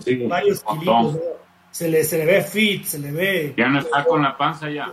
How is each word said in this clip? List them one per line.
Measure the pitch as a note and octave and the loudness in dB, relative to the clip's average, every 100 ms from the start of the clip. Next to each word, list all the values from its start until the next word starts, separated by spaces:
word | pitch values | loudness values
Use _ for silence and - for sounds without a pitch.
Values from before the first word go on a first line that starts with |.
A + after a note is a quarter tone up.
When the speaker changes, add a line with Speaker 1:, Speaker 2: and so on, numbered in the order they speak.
Speaker 1:
Sí, | B2 B2+ A#2+ | -2 -2 0
Speaker 2:
varios | F3+ G3+ F#3 - | 0 0 0 -4
Speaker 1:
un | D#3 | -4
Speaker 2:
kilitos, | E3 A#2 | 2 4
Speaker 1:
montón. | - D#3+ | 2 0
Speaker 2:
¿no? | E3+ - - _ _ | -6 -8 -16 _ _
Se | - E3 | -6 0
le, | D#3 | 2
se | D3+ D#3+ | 2 0
le | D#3 | 4
ve | G3 | 2
fit, | - G#3 G#3+ F3 | 2 0 0 0
se | - D3+ | -6 -8
le | C#3+ | -6
ve | D3+ F#3+ F#3 D3 B2+ | -2 0 0 -2 0
Speaker 1:
Ya | B2 | 2
no | C#3 | 2
está | B2+ C#3+ | 0 0
con | D#3+ D#3+ | 2 2
la | C#3+ - | 0 0
panza | D3 D#3 D3+ | -2 -2 -8
ya. | D3 A#2 | -8 -8